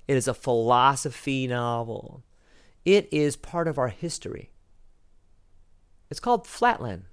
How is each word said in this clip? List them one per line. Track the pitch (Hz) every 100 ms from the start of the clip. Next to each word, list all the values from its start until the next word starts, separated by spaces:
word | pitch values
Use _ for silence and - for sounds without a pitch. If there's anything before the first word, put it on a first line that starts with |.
| -
It | 135
is | 123
a |
philosophy | 117 - 120 113 123 131 139 147 127 - 135 127
novel. | 123 120 117 113 110 - - - _ _ _ _ _ -
It | 202 202
is | 151 147 139
part | - 175 165
of | 147
our | 127
history. | 101 170 - - - - - _ - - _ _ _ _ _ _ _ _ _ _ _ _
It's | -
called | 247 240 -
Flatland. | - 240 226 120 90 95